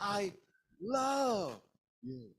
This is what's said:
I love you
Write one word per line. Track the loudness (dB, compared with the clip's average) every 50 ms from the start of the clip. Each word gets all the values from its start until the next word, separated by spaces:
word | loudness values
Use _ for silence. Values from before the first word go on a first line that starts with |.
I | 0 0 0 0 0 -2 -4 -8 _ _ _ _ _ _ _ _
love | -6 -2 0 2 2 2 2 4 4 4 4 2 0 -2 -4 -8 -12 _ _ _ _ _ _ _ -12
you | -10 -10 -10 -12 -16 -18